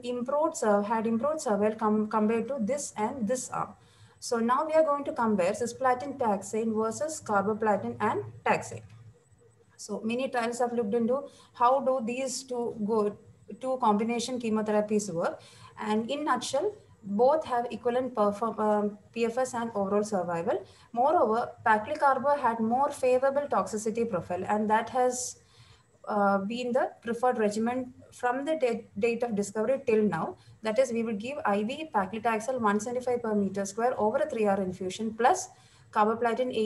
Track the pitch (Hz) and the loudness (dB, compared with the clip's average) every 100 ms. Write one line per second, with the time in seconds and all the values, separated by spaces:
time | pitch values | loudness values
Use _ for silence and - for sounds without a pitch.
0 | 240 247 240 294 320 - 220 202 202 226 | -6 -6 -2 0 0 2 2 2 2 0
1 | 226 226 277 311 262 202 214 214 214 214 | 0 0 0 -2 0 0 0 0 2 2
2 | 214 220 214 233 226 277 208 294 - - | 2 0 2 0 -2 -4 -2 -4 -6 -4
3 | 220 277 202 254 - - - - - - | -4 -2 -2 -2 -4 -6 -8 -10 -20 -20
4 | - _ - 233 233 262 311 320 311 285 | -20 _ -4 0 2 2 4 4 4 2
5 | 247 233 226 208 196 214 233 - 262 240 | -2 -2 2 2 2 0 -4 0 0 2
6 | 285 269 226 196 - 220 226 214 220 226 | -2 -2 0 -2 -2 -4 -2 0 -2 -2
7 | 302 311 - 202 196 214 214 196 233 233 | -6 -6 -2 0 0 0 2 0 0 -2
8 | 226 349 - - 233 185 - - - - | -2 -2 -6 -4 0 0 -2 -12 -16 -20
9 | - - _ _ - _ _ - - 202 | -20 -20 _ _ -20 _ _ -18 -10 -6
10 | 220 240 262 247 233 240 240 240 208 233 | -4 -2 -2 -2 -2 0 -2 0 0 0
11 | 226 269 285 - - - 240 269 247 262 | 2 0 -4 -14 -12 2 4 6 2 0
12 | 220 247 269 - - 247 233 226 202 220 | -2 -4 -4 -6 -8 -6 -6 -4 -2 0
13 | 208 - - - - - 262 254 233 208 | 0 -4 -12 -20 -18 -8 -4 0 2 2
14 | 226 240 233 254 233 214 214 208 208 214 | 2 -2 -4 -4 -2 -2 2 0 2 0
15 | 202 165 233 - - - - - 214 220 | -2 -2 -4 -4 -14 -20 -20 -8 -2 -2
16 | 226 285 302 247 - 269 403 - - - | -2 -2 0 -2 -2 -2 -2 -4 -14 -16
17 | 202 202 254 311 - 247 240 214 240 247 | -4 2 4 4 2 -2 -2 -4 -2 -2
18 | 262 247 208 202 226 214 214 208 208 208 | -2 0 0 2 -2 0 0 2 0 -6
19 | - 233 233 240 254 233 233 208 196 208 | -10 -2 -2 0 -2 -2 -4 -2 0 0
20 | 214 196 175 170 190 370 - - - 233 | 0 -2 -2 -2 -2 -2 -4 -18 -6 2
21 | 269 339 240 226 247 - - 214 220 302 | 4 4 4 2 -2 -2 2 2 2 2
22 | 285 262 269 285 262 226 220 247 285 285 | 4 4 2 2 2 0 0 2 0 0
23 | 254 254 277 269 285 214 190 214 220 226 | 2 4 4 0 0 0 -2 -4 -4 -2
24 | 233 175 - 180 196 208 214 220 226 254 | -2 -2 -4 -4 -2 0 2 2 0 0
25 | 254 240 - - _ - - - _ _ | 2 0 -6 -10 _ -20 -20 -20 _ _
26 | - 208 202 196 196 240 247 247 339 - | -4 2 4 2 0 -4 0 0 0 -4
27 | 226 233 254 226 208 208 226 254 254 - | -8 0 0 2 2 0 -2 -2 -6 -12
28 | - - 247 254 285 311 240 220 - 202 | -20 -4 -2 -2 -2 0 0 -2 -6 -2
29 | 233 233 240 202 202 226 220 269 262 220 | 0 0 -2 -2 -2 -2 0 0 2 2
30 | 208 165 240 370 - - 220 220 262 226 | 4 0 -4 -8 -16 -8 -2 0 2 0
31 | 226 208 233 294 - 202 214 285 320 214 | -2 -4 -6 -4 0 0 0 -4 -4 -2
32 | 185 220 233 220 220 262 214 202 247 247 | -2 -2 -2 -2 -2 0 2 2 0 -4
33 | 247 240 233 208 190 196 196 - 240 247 | -2 -2 0 0 0 -2 -4 -2 0 2
34 | 214 262 302 233 208 196 185 180 185 190 | 0 2 0 0 2 2 -2 -4 -6 -6
35 | 220 220 247 370 - - - - - 226 | -6 2 4 4 -2 -14 -20 -20 -4 2
36 | 214 226 233 226 254 220 | 2 2 0 0 0 0